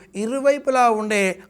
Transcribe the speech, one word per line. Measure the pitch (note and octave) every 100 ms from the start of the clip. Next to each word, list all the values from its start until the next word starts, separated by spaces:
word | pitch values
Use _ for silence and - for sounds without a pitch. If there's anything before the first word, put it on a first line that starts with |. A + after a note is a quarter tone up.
| - G3
ఇరువైపులా | A3 C4+ C#4 C#4+ C#4 C4 A#3+
ఉండే | G#3+ G#3+ G#3 F#3+ F3+